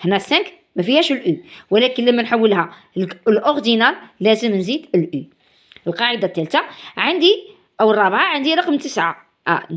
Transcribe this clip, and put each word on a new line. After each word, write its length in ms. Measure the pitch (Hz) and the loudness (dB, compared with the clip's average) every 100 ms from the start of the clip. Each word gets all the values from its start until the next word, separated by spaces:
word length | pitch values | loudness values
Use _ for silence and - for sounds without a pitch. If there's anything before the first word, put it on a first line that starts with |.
هنا 160 | 175 196 | 0 0
سانك 280 | - 311 - - _ - | 0 -2 -2 -10 _ -4
ما 80 | |
فيهاش 280 | 180 285 339 | 0 2 2
الأو، 240 | 262 - 156 - - - | 0 -2 -4 -6 -20 -2
ولكن 340 | 208 254 254 240 | 2 2 0 0
لما 160 | 240 | 0
نحولها 520 | 226 240 220 196 160 - _ 180 | 0 0 2 2 -2 -8 _ -6
لل-، 140 | 180 - - | -6 -4 0
للأوردينال 680 | 214 - 285 226 226 240 381 - - | 0 0 -2 0 2 2 0 -8 -2
لازم 360 | 196 220 233 196 | 0 2 0 -2
نزيد 300 | 185 294 - 185 | -2 -6 -2 -2
الأو. 280 | 160 135 - _ _ _ _ - - | -2 -6 -10 _ _ _ _ -12 -8
القاعدة 400 | 175 233 233 180 | -2 -2 -2 -4
الثالثة 340 | - 156 294 - - - - | -4 -2 -2 -2 -8 -12 -4
عندي 460 | 226 359 339 427 - - _ - | -2 2 4 4 0 -20 _ 0
أو 100 | 220 | 2
الرابعة 340 | 208 196 208 370 | 4 2 2 0
عندي 280 | 294 269 | 0 0
رقم 240 | 320 339 285 | 0 0 -2
تسعة، 380 | 262 208 165 - _ _ - | -4 -4 -4 -4 _ _ -2
آه، 160 | 165 - | -2 -2